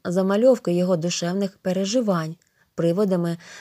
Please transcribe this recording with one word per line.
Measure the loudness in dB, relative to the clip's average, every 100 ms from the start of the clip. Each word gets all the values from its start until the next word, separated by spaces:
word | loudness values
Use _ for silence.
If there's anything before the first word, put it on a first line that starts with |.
| -4
замальовки | 0 0 4 4 4 2
його | 0 2 0
душевних | 0 -4 -4 -2 -4 -4
переживань. | -4 -2 -2 0 0 -2 -4 -10 _ _ _ -2
Приводами | 0 2 2 0 0 -4 -10 -20